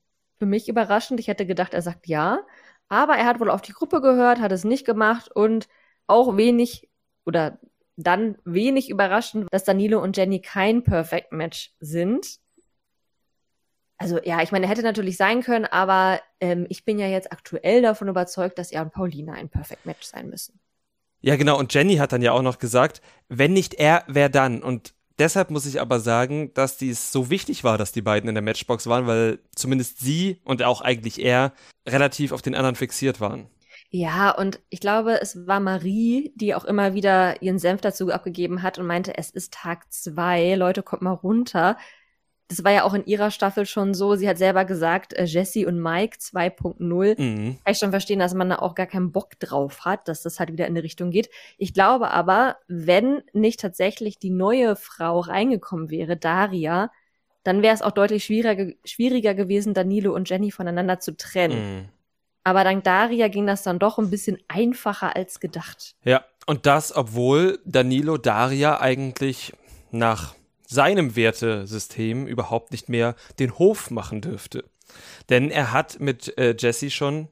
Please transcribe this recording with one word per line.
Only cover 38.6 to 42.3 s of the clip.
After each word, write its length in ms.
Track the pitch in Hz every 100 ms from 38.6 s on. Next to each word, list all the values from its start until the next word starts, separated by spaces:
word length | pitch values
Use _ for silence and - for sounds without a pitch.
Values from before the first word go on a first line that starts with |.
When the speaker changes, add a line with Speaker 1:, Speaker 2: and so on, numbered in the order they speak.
Speaker 1:
hat 160 | 180 185
und 80 | 175
meinte, 280 | 175 190 -
„Es 140 | 165
ist 240 | 190 -
Tag 380 | - 175 170 _
zwei, 640 | - - 151 175 175 175 190
Leute, 260 | 180 185
kommt 220 | - -
mal 80 | 185
runter.“ 640 | 180 185 226 240 180 175 233 - - _ _ _